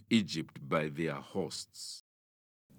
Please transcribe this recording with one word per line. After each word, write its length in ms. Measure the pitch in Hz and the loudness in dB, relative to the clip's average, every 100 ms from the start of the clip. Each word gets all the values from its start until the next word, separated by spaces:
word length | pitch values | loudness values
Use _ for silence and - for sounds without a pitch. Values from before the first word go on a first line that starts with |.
| - | 6
Egypt 580 | 117 87 80 76 - 69 | 4 4 -2 -4 -6 0
by 220 | 82 78 | 2 2
their 260 | 71 80 71 | 0 -2 -2
hosts. 880 | 69 98 78 - - - - - - _ _ _ _ _ _ | -4 -4 -2 -4 -10 -12 -12 -12 -16 _ _ _ _ _ _